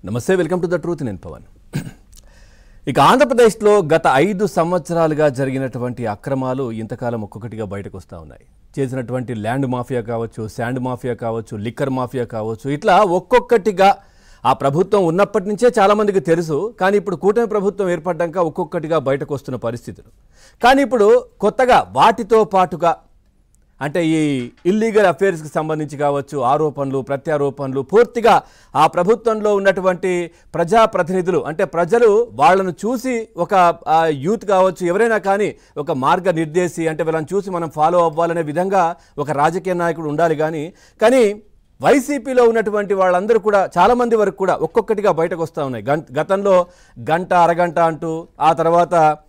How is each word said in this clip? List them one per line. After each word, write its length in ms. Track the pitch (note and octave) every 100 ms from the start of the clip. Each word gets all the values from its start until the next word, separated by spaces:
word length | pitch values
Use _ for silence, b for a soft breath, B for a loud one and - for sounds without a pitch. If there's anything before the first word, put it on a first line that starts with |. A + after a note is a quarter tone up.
| C#3
నమస్తే, 300 | A#2+ - F#3
welcome 260 | E3 F3+
to 80 | E3+
the 140 | F3
truth, 200 | D#3+ E3
నేను 140 | B2+ F#2
పవన్. 240 | F2+ C2+ - - - - - - _ - b b b b b b -
ఇక 120 | C3+
ఆంధ్రప్రదేశ్లో 760 | C#3+ B3 C4+ A#3+ A#3 - G#3 G#3
గత 240 | D#3 D#3+ E3
ఐదు 340 | C3+ F3 F#3+ G3+
సంవత్సరాలుగా 840 | - E3 F3+ - E3 D#3+ D3 D3+
జరిగినటువంటి 760 | B2+ C3+ C3 C3 A#2+ B2 A#2 A#2
అక్రమాలు 680 | G#2 - C3+ C3 B2+ C3
ఇంతకాలం 500 | A2+ A2 B2 B2 A#2
ఒక్కొక్కటిగా 420 | G#2 A2 A2+ A2
బయటకు 320 | G#2 G2+ G2 F#2+
వస్తా 220 | - F2+
ఉన్నాయి. 260 | D#2 - _ _ _ -
చేసినటువంటి 540 | C3+ C3 B2 B2+ B2
ల్యాండ్ 320 | A2+ G#2+ B2+ C3+
మాఫియా 340 | B2+ B2 B2+
కావచ్చు, 480 | A2 A#2 A2+ - A2
శాండ్ 320 | - A#2 B2+
మాఫియా 340 | B2+ B2 B2+
కావచ్చు, 420 | A#2 A#2 A2+ A2 G#2+
లిక్కర్ 340 | G#2+ A2 C#3
మాఫియా 340 | C3 B2 C3
కావచ్చు, 460 | A#2 A2+ A2 A2 C3+
ఇట్లా 300 | D3 A3 F#3
ఒక్కొక్కటిగా 960 | G#3 F3+ F3+ B3 - A#3 F3+ F#3 F#3+ G3 b b b b
ఆ 80 | A#2+
ప్రభుత్వం 520 | C3+ C#3 C#3+ F#3+ G#3
ఉన్నప్పటి 440 | F3 E3+ G3+ A3 F#3+
నుంచే 220 | G#3 A#3+ A#3
చాలామందికి 420 | G3 G#3 G#3 F#3+
తెలుసు. 540 | F3 E3 D#3+ D3 G#3 -
కానీ 160 | F#3 G3+
ఇప్పుడు 200 | G3 E3+
కూటమి 300 | F#3+ G#3+ A3+
ప్రభుత్వం 440 | G#3+ G3 G3 F#3+
ఏర్పడ్డాక 480 | F3 E3 E3 E3+ F3
ఒక్కొక్కటిగా 600 | E3+ D#3+ F3+ E3+ D#3 D#3+
బయటకు 360 | C3 C#3 C#3+
వస్తున్న 220 | C#3+ - B2
పరిస్థితులు. 540 | A#2 A#2+ - F#2 - _ _ b b b
కానీ 180 | A#3+ C4+
ఇప్పుడు 420 | C4+ A#3+ G3+ B3 - _
కొత్తగా 480 | G3+ G#3+ B3+ G#3 F#2
వాటితో 520 | G#2 F#3 A#3 G#3 A3
పాటుగా, 520 | A3 F#3+ F#3 E3+ E3+ - _ _ _ _ _ _ _ _
అంటే, 260 | C#3+ E3 D#3+
ఈ 440 | D#3+ D3+ C3+ A#2+ _ F3
ఇల్లీగల్ 400 | G#3 A3+ G#3 G3
అఫైర్స్‌కి 420 | E3 G3 E3+ D3+
సంబంధించి 480 | E3 D#3 D#3 D3+ C#3
కావచ్చు, 420 | C#3+ C#3+ - D3
ఆరోపణలు, 600 | B2 D3 D#3 C#3 C#3 C3+
ప్రత్యారోపణలు, 840 | C3 C#3 E3 D3+ C#3+ B2 C3+ C3
పూర్తిగా 600 | C3 G3+ A#3+ A#3+ A3 F3 b b b C3
ఆ 100 | D#3+
ప్రభుత్వంలో 680 | E3+ F3 A#3 A3+ G#3+ G#3
ఉన్నటువంటి 760 | G3+ G3 F#3+ F#3 F3 F#3+ F3 E3+ b b
ప్రజాప్రతినిధులు, 840 | D#3 E3+ A3+ A3 G3 E3+ F#3 F3+ E3+ C3+
అంటే, 180 | D#3
ప్రజలు 640 | F#3+ E3 E3+ A#3 A#3 G3+ A#3+
వాళ్ళను 380 | G#2+ D3+ F#3+ F#3
చూసి 580 | D#3+ G#3 B3+ C4 A#3 A3 -
ఒక, 180 | E3+ G3 F3 E3 -
ఆ, 180 | D#3+ E3
యూత్ 380 | D3 D3 A3+
కావచ్చు, 420 | G3+ F#3+ F#3 F#3 F3
ఎవరైనా 320 | F#3 A#3 A3
కానీ 360 | G3 G3 G3 - b -
ఒక 140 | D3
మార్గనిర్దేశి, 1000 | C#3 C3+ F#3 F#3 D#3+ D#3+ E3 F3+ - D#3+
అంటే, 140 | D#3
వీళ్ళని 240 | D#3+ D#3+ D3+
చూసి 160 | F#3+ G3
మనం 200 | F3 E3
ఫాలో 340 | D3+ D#3 F3
అవ్వాలనే 380 | E3+ D#3 E3+ E3+
విధంగా 540 | D3+ D3 F#3+ F#3+ E3+ F3 b -
ఒక 120 | C#3+
రాజకీయ 440 | C#3+ D#3 F3+ F3+
నాయకుడు 340 | F3 E3+ E3 D#3
ఉండాలి. 280 | D3 E3+ D3+
కానీ, 360 | D#3 E3 D#3 b b b
కానీ 340 | A3 C4 G#3+ G#3 _ _ _ _
వైసీపీలో 600 | C#3 C4+ C4+ C#4+ A#3 B3
ఉన్నటువంటి 500 | A#3 A3+ G#3+ G#3 G3+
వాళ్ళందరూ 440 | G3 F#3 F3+ G#3 A3+
కూడా, 320 | G#3 G3+ E3+ F3
చాలామంది 380 | G3 A#3+ A#3+ A3+
వరకు 200 | G3+ F#3
కూడా 180 | F#3+
ఒక్కొక్కటిగా 580 | D#3 D#3 A#3+ G3+ G#3 G3+
బయటకు 300 | D#3+ E3+ E3+
వస్తూ 220 | D#3+ -
ఉన్నాయి. 200 | C#3 A#2+
గం-, 340 | G#2 D#3+ - C3
గతంలో 480 | D#3 F#3+ G3+ F3+ F3 b b - A2+
గంట, 240 | E3 F3+
అరగంట 440 | F3+ E3 E3+ F3 E3+
అంటూ, 500 | E3 D#3+ E3+ D#3+ E3+ _
ఆ 120 | D3+
తర్వాత 640 | E3 E3 E3+ F3 F3 D#3 D3+